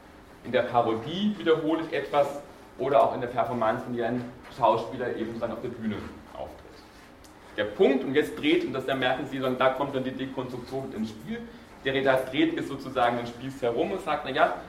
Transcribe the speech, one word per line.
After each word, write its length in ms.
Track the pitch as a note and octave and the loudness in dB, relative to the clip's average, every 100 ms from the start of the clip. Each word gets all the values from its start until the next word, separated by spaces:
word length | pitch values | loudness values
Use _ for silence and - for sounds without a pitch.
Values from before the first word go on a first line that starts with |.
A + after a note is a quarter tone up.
| - - - - | -20 -20 -20 -16
in 80 | - | 0
der 120 | A#2+ | 2
Parodie 720 | - A#2+ A2+ A2 B2+ F3+ G#3 - | 4 4 2 2 -2 -2 0 0
wiederhole 460 | E3 D#3 D3+ D#3+ | 2 4 2 0
ich 100 | D#3 | -2
etwas 480 | C#3 C3+ D3 C#3+ - - - - - | -4 0 2 2 0 -12 -18 -14 -4
oder 240 | A#2+ A2+ | 4 6
auch 100 | A2+ | 6
in 80 | A#2+ | 2
der 60 | B2 | -4
Performance, 560 | B2+ B2 A#2+ A2 A#2+ B2+ | -2 -2 0 0 0 -2
in 100 | A#2+ | -4
der 100 | A2+ | -2
ein 240 | B2 A#2+ - - - | -2 -6 -12 -16 2
Schauspieler 580 | A#2 - - B2+ B2 - | 2 2 0 -4 -4 -4
eben 240 | A2 A#2 | -6 -4
dann 120 | A#2 | -6
auf 100 | - | -6
der 80 | B2 | -8
Bühne 260 | A2+ A2 G2 - - - | -6 -6 -6 -8 -14 -16
auftritt. 220 | - - - - - - - - - - - - - | -14 -12 -14 -20 -20 -20 -20 -20 -20 -20 -20 -10 -4
Der 100 | G#2+ | -2
Punkt, 380 | - A3+ C#4 | 4 4 4
und 120 | C3 C#3 | 2 2
jetzt 240 | D3+ - | 2 2
dreht, 260 | D3 F3 - | 2 4 2
und 80 | |
das, 120 | B2+ C3 | -2 -2
da 100 | C3 | 0
merken 320 | B2+ C3+ C3+ | 2 0 -4
Sie, 120 | C3+ | -2
dann, 180 | C3 B2 | -2 2
da 120 | C3 | 2
kommt 260 | C3 C#3 C3 | 2 -2 -2
dann 80 | |
die 80 | - | -2
Dekonstruktion 800 | - C3 - B2 B2+ - C3 - - | -4 -6 -6 -8 -8 -8 -8 -6 -6
ins 140 | A2 | -6
Spiel, 300 | - - A#3 - - - - | -8 -10 -10 -10 -16 -20 -6
Derrida 340 | C3+ C3+ C3+ C3 - | -2 2 4 4 2
dreht 280 | C#3 D#3+ - | 2 2 2
es 100 | - | -6
sozusagen 500 | C3+ C3 B2 A#2+ A#2+ | -8 -4 2 2 2
den 100 | A#2 | -4
Spieß 340 | - C3+ - | -8 -10 -2
herum 300 | A#2+ - G3+ | 0 0 -2
und 100 | F#3+ | -2
sagt, 220 | D#3+ D3 C3 | -2 -4 -2
na 60 | |
ja, 240 | C#3 E3+ - | 2 2 2